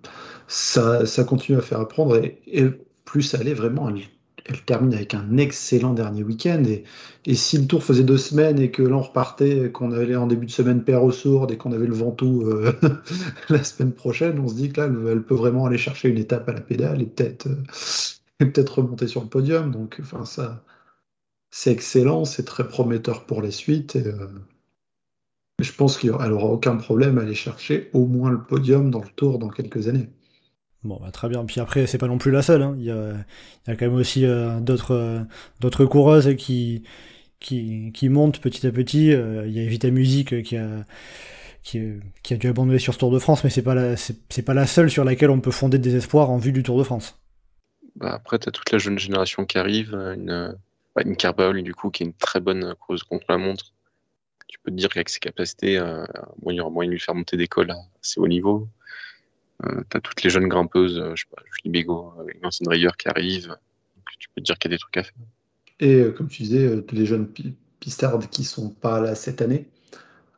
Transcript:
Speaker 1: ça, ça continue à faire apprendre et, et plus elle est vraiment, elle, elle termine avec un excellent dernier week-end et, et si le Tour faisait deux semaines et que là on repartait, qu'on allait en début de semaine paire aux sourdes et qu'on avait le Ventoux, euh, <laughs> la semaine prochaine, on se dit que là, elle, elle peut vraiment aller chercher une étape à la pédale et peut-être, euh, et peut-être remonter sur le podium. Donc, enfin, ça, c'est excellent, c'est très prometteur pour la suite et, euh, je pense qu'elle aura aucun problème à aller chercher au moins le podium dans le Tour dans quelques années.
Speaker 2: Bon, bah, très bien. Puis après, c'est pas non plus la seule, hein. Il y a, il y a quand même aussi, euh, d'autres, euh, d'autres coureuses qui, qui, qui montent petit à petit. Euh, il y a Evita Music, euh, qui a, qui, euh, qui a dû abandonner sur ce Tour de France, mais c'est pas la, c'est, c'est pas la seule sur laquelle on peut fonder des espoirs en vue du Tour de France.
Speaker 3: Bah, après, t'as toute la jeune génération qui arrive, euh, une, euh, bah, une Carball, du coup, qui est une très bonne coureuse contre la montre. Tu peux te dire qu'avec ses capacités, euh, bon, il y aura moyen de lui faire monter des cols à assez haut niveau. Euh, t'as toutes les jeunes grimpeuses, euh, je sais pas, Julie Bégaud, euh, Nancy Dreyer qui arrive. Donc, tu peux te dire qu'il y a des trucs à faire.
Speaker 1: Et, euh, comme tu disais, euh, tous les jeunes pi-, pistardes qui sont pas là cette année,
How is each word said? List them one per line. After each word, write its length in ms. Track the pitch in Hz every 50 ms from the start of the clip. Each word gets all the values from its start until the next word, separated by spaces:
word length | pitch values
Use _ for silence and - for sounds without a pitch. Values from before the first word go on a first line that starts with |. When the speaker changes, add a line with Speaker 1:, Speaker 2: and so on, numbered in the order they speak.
| - - - - - - - - - -
Speaker 1:
ça, 560 | - - - - - 120 117 113 120 120 113
ça 180 | 110 - -
continue 360 | 120 - 127 - - - 139 127
à 20 |
faire 200 | 113 - 117 110
apprendre 360 | 110 - - 156 156 135 117
et, 240 | 113 110 - - - _
et 180 | - 202 156 131 131 135 - - _ _ _ _
plus 300 | - - 147 143 143 -
elle 120 | 127 113
est 60 | 147
vraiment, 380 | 151 110 113 117 127 151 139 117
elle, 100 | 104 101 98 - _ _ _ _ _ - -
elle 160 | - 131 -
termine 320 | - - 123 110 127 127 113
avec 180 | 104 104 -
un 240 | - 104 101 104 117
excellent 560 | 139 143 - - - - - 127 120 123 127
dernier 300 | 123 113 110 107 104 104
week-end 400 | 104 110 113 110 - 175 170 156 135
et, 200 | 110 107 104 - - - - - - - _ -
et 80 | - 127
si 240 | - - - - 147
le 80 | 135
Tour 180 | 135 175 151 135
faisait 200 | - 131 127 131
deux 120 | 127 135
semaines 420 | 131 - - 147 147 156 156 147 139
et 120 | 131 123
que 120 | - -
là 140 | 131 127 135
on 60 | 139
repartait, 680 | 135 - - 127 120 - - - 139 139 143 135 127 120
qu'on 220 | - - 127 117
allait 240 | 117 117 120 120 123
en 100 | 123 120
début 200 | 120 117 113 120
de 40 | 113
semaine 320 | - - 120 127 123 120
paire 220 | - - 127 123 131
aux 80 | 127
sourdes 400 | 127 - - 139 135 135 131 117
et 60 | 113 113
qu'on 140 | - 127
avait 140 | 117 113 120
le 80 | 120 113
Ventoux, 540 | 110 117 120 113 - 131 131 127 120 113 110
euh, 240 | 110 107 107 120 131 -
<laughs> 680 | 170 147 135 - - - 170 180 185 160 - - - -
la 120 | 156 139
semaine 300 | 139 - - - 135 127
prochaine, 460 | 120 - - 123 113 - 165 170 156 143
on 100 | 135 120
se 60 | 110
dit 180 | 123 139 139
que 80 | 139 147
là, 60 | 147
elle, 220 | 139 123 113 113 113
elle 140 | 113 113
peut 120 | 110 - 135
vraiment 320 | 117 117 123 123 127 131
aller 100 | 123 123
chercher 320 | 117 - 135 135 - - 127
une 100 | 117 110
étape 300 | 107 - 123 117 - 120
à 40 | 113
la 80 | 110
pédale 400 | - - 117 120 147 156 151 139
et 40 | 117
peut-être, 420 | 113 - - 123 117 127 - - 135
euh, 140 | 135 143 135 - - - - - - - - - - - _ _ _ -
et 60 | 139
peut-être 320 | 135 - 147 135 - - 147
remonter 280 | 127 123 123 107 127 113
sur 120 | - 113
le 80 | 110 -
podium. 420 | - 131 135 147 165 165 160 143
Donc, 280 | 117 110 110 110 - -
enfin, 240 | 147 135 - 123 110
ça, 400 | - - 151 127 - 120 113 - _ _ _ _ _ _ _ _ _ _ _ _ _ _ _ _ _
c'est 200 | - - - 131
excellent, 540 | 117 110 - - - 131 123 139 160 160 160
c'est 200 | 139 - - 123
très 220 | - - - 117
prometteur 600 | - - - 120 117 117 113 113 120 117 - -
pour 160 | - - 113
la 80 | 104 104
suite 440 | - - - - 151 156 143 - -
et, 120 | 131 110
euh, 200 | 107 104 101 98 98 98 98 98 - _ _ _ _ _ _ _ _ _ _ _ _ _ _ _ _ _ _ _ _ _ -
je 100 | - -
pense 260 | - - 143 135 - -
qu'elle 120 | - 117
aura 360 | 117 - - 110 107 101 104
aucun 300 | 110 113 113 - 127 117
problème 420 | 110 110 - 113 117 135 139 131 120
à 20 |
aller 140 | 110 107 107
chercher 560 | - - 113 110 - - - 151 139 - -
au 140 | - 131 123
moins 240 | 127 123 123 127 127
le 120 | 123 113
podium 480 | 120 - 131 135 135 131 139 139 139 135
dans 120 | 120 107
le 80 | 101 - -
Tour 240 | - 143 139 127 113
dans 120 | 113 104
quelques 380 | - - 117 - - 113 107 117
années. 200 | 127 135 110 - - _ _ _ _ _ _ _ _ _ _ _ _ _ -
Speaker 2:
Bon, 140 | 107 95 92
bah, 120 | 95 95
très 180 | - - - 117
bien. 160 | 120 120 117
Puis 160 | 107 - 123
après, 260 | 117 - - 139 131
c'est 120 | - - 123
pas 100 | 135 123
non 80 | 123
plus 140 | 123 - 135
la 100 | 131 139
seule, 220 | 139 170 165 143
hein. 120 | 139 139 139 131
Il 60 | 117
y 60 | 113
a, 220 | 113 110 107 107
il 580 | 104 104 104 - - - - - - _ _ 120
y 0 |
a 60 | 113
quand 80 | - 120
même 120 | 120 123
aussi, 280 | 123 120 - - 131 131
euh, 340 | 123 120 120 120 117 113 113
d'autres, 340 | 117 123 127 123 - - 127
euh, 260 | 120 117 113 113 113 110 110 - - - - _ -
d'autres 240 | 123 123 - - 139
coureuses 500 | 135 147 147 139 147 156 156 131 143 135
qui, 480 | 127 - - 127 123 120 117 117 113 113 - - - - - - - - _ _ _
qui, 520 | - - 131 123 113 110 110 110 110 113
qui 160 | 110 - 139 127
montent 320 | 135 143 151 151 143 -
petit 260 | - 127 - - -
à 60 | 127
petit. 400 | 117 123 123 127 143 151 156 156
Euh, 340 | 147 127 113 110 110 110 107
il 60 | 110
y 80 | 107 113
a 20 | 113
Evita 260 | 113 117 110 - 123
Music, 420 | 127 131 131 131 135 139 135 135
euh, 80 | 127 117
qui 160 | 110 - 120
a, 300 | 113 110 110 107 107 107 - - - - - - - - - - - - - - -
qui, 160 | - - - 113
euh, 220 | 110 110 104 104 101 95 - -
qui 100 | - -
a 60 | 123 107
dû 100 | 123 127
abandonner 300 | 120 123 131 127 131 127
sur 160 | - 131 117
ce 40 | -
Tour 120 | 131 123
de 80 | 127 131
France, 260 | - - 151 - -
mais 60 | 131
c'est 100 | - 131
pas 140 | 113 127 127
la, 240 | 127 127 123 120 110
c'est, 180 | - - 110 - - _
c'est 100 | - 127
pas 140 | 113 - 131
la 120 | 139 139
seule 240 | 135 - 175 170 151
sur 140 | - 147 135
laquelle 240 | 131 127 127 151 143
on 140 | 135 131
peut 80 | - 127
fonder 280 | - - 135 131 131 135
des 160 | 120 123 123
espoirs 360 | 123 117 - - 151 147 127
en 80 | 127 123
vue 140 | 107 135
du 100 | 131 131
Tour 160 | 123 131 120 131
de 60 | 139
France. 360 | - 123 110 - - - _ _ _ _ _ _ _ _ _ _ _ _ _ 311 - _
Speaker 3:
Bah, 180 | - - - -
après, 240 | 113 - - 120 113
t'as 120 | - 123
toute 220 | - - - -
la 60 | 113 104
jeune 200 | 98 101 101 95
génération 460 | 98 98 95 95 92 90 - - 98
qui 140 | - - 95
arrive, 360 | 92 101 104 110 110 107 107
euh, 200 | 98 95 92 95
une, 160 | 92 92 90
euh, 220 | 87 87 87 92 95 95 - _ _ _ _ _ _
bah, 60 | - -
une 120 | 101 98
Carball, 460 | - - 90 85 - 92 92 95 95
du 120 | 87 90 87
coup, 160 | - - 101
qui 120 | - -
est 40 | 85
une 80 | 85 85
très 260 | _ - - - 92
bonne 340 | 87 95 92 92 90 90 87 -
coureuse 220 | - - 90 82
contre 240 | - - 87 90 - -
la 80 | 87
montre. 380 | 90 98 95 95 - - - _ _ _ _ _ _ _ _ _ _ _ _ _ _ - -
Tu 100 | - _ _
peux 80 | -
te 40 | 92
dire 120 | 92 95 95
qu'avec 200 | - 90 87 -
ses 120 | - -
capacités, 580 | - - - - 90 90 - - - 98 95 92
euh, 260 | 87 85 82 80 80 - - - - - - -
bon, 80 | - 85
il 60 | 87
y 40 | 87
aura 100 | 82 80
moyen 180 | 82 87 87 90
de 40 |
lui 80 | 87 85
faire 140 | - - 90
monter 220 | 87 85 - -
des 100 | 85 87
cols 240 | - - - 90 87
à 60 | 87 87 - - _ _
assez 160 | - - - -
haut 80 | 87
niveau. 400 | 85 87 87 92 101 104 107 110 110 - _ _ - - - - - - _ _ _ _ _ _ _ _ - -
Euh, 180 | - - - - -
t'as 120 | - -
toutes 240 | - - - - -
les 60 | 90
jeunes 180 | 87 92 92 92
grimpeuses, 500 | 92 90 87 85 - 90 92 90 87 85
euh, 140 | 76 80 82
je 80 | -
sais 60 | - -
pas, 100 | - - - _
Julie 180 | - - - -
Bégaud, 420 | 85 87 80 85 85 85 87 85 85 85
euh, 60 | 82 85 85 87
Nancy 220 | 90 90 - - 87
Dreyer 240 | 85 85 85 87 87 - -
qui 100 | - -
arrive. 380 | - 85 87 92 95 90 87
Donc, 600 | 82 - - _ _ _ _ _ _ _ _ _ - - _
tu 100 | - -
peux 120 | _ -
te 60 | -
dire 120 | - 170 -
qu'il 100 | - -
y 40 | -
a 20 |
des 40 | -
trucs 160 | - - -
à 80 | 92 92
faire. 80 | - _ 120 117 - _ _ _ _ _ _ _ _ _ -
Speaker 1:
Et, 160 | 143 139 135
euh, 160 | 127 120 110
comme 160 | 110 - 160
tu 160 | 143 - -
disais, 220 | 110 104 120 135 135
euh, 160 | 123 110 107
tous 160 | 101 - 117
les 100 | 110 110
jeunes 220 | 104 113 110 107 107
pi-, 260 | - - - 131 131 - _ _ _ _
pistardes 480 | - 139 - - 139 127 120 113 101
qui 160 | - - -
sont 280 | - - - - 110 104
pas 300 | - - - 113 113 110
là 140 | 110 113 107
cette 260 | - - - 131 -
année, 280 | 120 120 131 151 - - _ _ _ _ - - - _ _ _ _ _ _